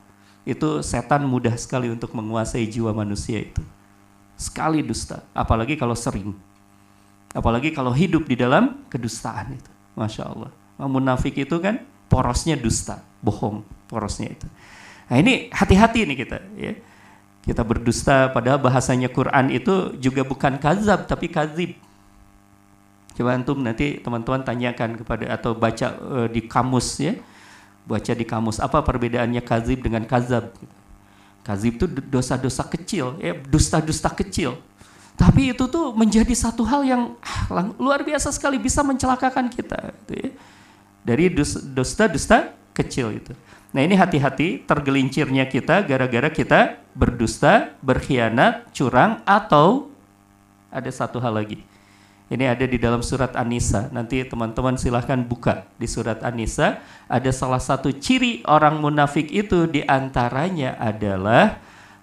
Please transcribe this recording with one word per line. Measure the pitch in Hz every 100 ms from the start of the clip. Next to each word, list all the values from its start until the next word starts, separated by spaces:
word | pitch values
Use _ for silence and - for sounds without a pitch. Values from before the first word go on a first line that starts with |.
| _ _ _ _
itu | - 127 156 151
setan | - 120 - 143
mudah | 139 123 117
sekali | 117 - 131 120
untuk | 117 120 120
menguasai | 107 113 113 127 110
jiwa | 113 113
manusia | 107 101 104 - 107 -
itu. | - - - _ _ _ _ _
Sekali | - - - 156 156
dusta, | 123 113 - - - -
apalagi | 117 113 120 156
kalau | 120
sering. | 117 131 117 101 101 - _ _ _ _ _ _ _ _
Apalagi | - 117 117 151
kalau | 147 127
hidup | 127 175 160 156
di |
dalam | 120 123 156 262 - -
kedustaan | 127 117 - 123 110 107
itu. | 127 - _ _
Masya | - 107 - -
Allah. | 113 110 - _ -
Munafik | 139 131 135 127 143 139
itu | 135 170
kan | 196 247 - _ -
porosnya | 123 127 120 165 147
dusta, | 113 - - 101 - _
bohong | 104 - 113 104 - - -
porosnya | 117 101 - 107
itu. | - - - - - - - -
Nah, | 120
ini | 220 220 -
hati-hati | - - 196 226 233 170
nih | 127 113
kita, | 113 - 214
ya. | - - - - - - _ _ -
Kita | 113
berdusta, | 113 117 117 - - 135 131
padahal | 127 120 139
bahasanya | 127 131 131 127 123
Quran | - 127 139 135
itu | 127 - 190 - 139
juga | 127 135 131
bukan | 131 143 131
kazab, | 147 196 208 180 -
tapi | 139 170
kazib. | 156 151 156 175 - _ _ _ - - _ _ _ _ _ _ _ -
Coba | - 120 127
antum | 127 139
nanti | 113 113 143 -
teman-teman | 123 117 117 131
tanyakan | 131 120 123 120 113 113
kepada | 113 113 120 110
atau | 123
baca, | 113 113 113 120
eh, | - - 135 117
di | 113 -
kamus | 131 127 127 - -
ya. | 147 247 - - - - - _
Baca | - 107 - 120
di |
kamus, | 120 110 113 -
apa | 131 156
perbedaannya | 147 120 120 117 117 120
kazib | - 117 120 127
dengan | 120 113 110
kazab? | 123 127 120 104 - - - - - - _ - _
Kazib | - 98 117 117
itu |
d-, | 180 135 135
dosa-dosa | 127 127 127 127 -
kecil, | - - - 185 127 160
ya, | 165 160
dusta-dusta | 135 156 147 160 156 156 165 -
kecil. | 190 208 139 135 - _ - - - -
Tapi | 185 - 269
itu | 247 254
tuh | 330 294
menjadi | 220 220 214 202
satu | 233 226 233
hal | 220 285 269
yang, | 247 233 -
ah, | - - -
lang-, | 180 196 -
luar | 254 285 285
biasa | 294 294
sekali | 277 285 269
bisa | 247 294 277
mencelakakan | 262 254 254 254 262 247
kita, | - - - - - -
gitu | -
ya. | 277 - - - - - _ _
Dari | - 120 180
dus-, | 143 143 -
dosa-dosa | 139 131 127 - 214 - - 240 339 - _
kecil | - 143 139 113 113
itu. | - - - - - 139
Nah, |
ini | 160 196
hati-hati | 185 147 131 - 170 262
tergelincirnya | - 147 139 135 131 156 131 135 131
kita | 135 131 180
gara-gara | 165 131 127 120 151
kita | 160 120 160 247 - - 131
berdusta, | 123 123 110 - 147 226 - -
berkhianat, | 131 123 - 127 113 117 208 240 -
curang, | - 127 123 196 220 -
atau | 208 - 147 170 262 - - _ _ _ _ _ _ _
ada | 135 120
satu | - 117 120
hal | 120 107
lagi. | 107 107 - - _ - - _ -
Ini | 123 127
ada | 120 127
di | 120
dalam | 120 117 -
surat | 127 123 -
An-Nisa. | 117 120 - 101 131
Nanti | 120 113 131 127
teman-teman | 117 113 113 127
silahkan | 127 131 123 123 127
buka | 120 120 127 95 - -
di | 117
surat | 120 113 110 131
An-Nisa. | 117 110 - 175 285 - - -
Ada | 127 131
salah | 127 131 127
satu | 131 135 143
ciri | 131 - 254 247 220 -
orang | 151 151 156
munafik | 147 147 143 160 -
itu | 202 202 180 165
diantaranya | 160 - 135 131 131 120 131 180 170 127 -
adalah | 117 107 104 95 98 131 202 - - - - -